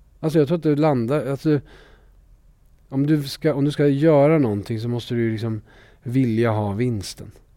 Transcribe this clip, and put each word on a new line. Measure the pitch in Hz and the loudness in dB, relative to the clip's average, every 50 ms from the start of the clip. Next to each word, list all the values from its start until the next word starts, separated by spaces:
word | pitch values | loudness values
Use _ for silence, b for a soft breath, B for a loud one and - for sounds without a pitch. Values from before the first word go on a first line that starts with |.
| _ _ _ _ | _ _ _ _
Alltså, | - 160 143 165 | -4 0 2 2
jag | 147 131 | 2 2
tror | 170 | 0
att | 175 151 | 0 0
du | 160 147 | 0 2
landar, | 143 151 156 143 127 113 113 139 151 120 | 2 2 2 2 0 0 -2 -2 -2 -2
alltså, | 123 139 135 - 156 151 135 b b b b b b b b b b b _ _ _ - - _ _ _ _ _ _ _ _ _ _ | -4 -6 -4 0 0 0 0 b b b b b b b b b b b _ _ _ -20 -20 _ _ _ _ _ _ _ _ _ _
om | 139 135 143 | -4 -2 0
du | 147 160 151 143 | 0 0 0 -2
ska, | 135 - - - 156 143 | -4 -8 -4 -2 -2 0
om | 143 139 | 0 0
du | 147 | 0
ska | 143 - 151 143 | 0 2 2 2
göra | 139 139 147 165 156 143 139 151 160 160 | 2 2 4 4 6 6 6 6 4 4
någonting | 139 117 104 104 98 - 120 110 | 2 2 0 -2 -4 -6 -6 -6
så | 110 120 | -4 -4
måste | 120 120 110 - 123 | -6 -6 -6 -4 -2
du | 120 117 | -2 0
ju | 113 110 | 0 -2
liksom | 107 113 117 113 107 b b b b b b b b - | -2 -4 -6 -6 -8 b b b b b b b b -10
vilja | 123 120 135 131 120 110 110 117 117 | -4 -2 0 0 2 2 2 0 0
ha | 107 107 107 101 98 | 0 0 -2 -2 -2
vinsten. | 101 123 127 117 104 92 - - - - - - - _ _ _ | -2 -2 -2 -4 -4 -8 -10 -14 -16 -18 -20 -20 -20 _ _ _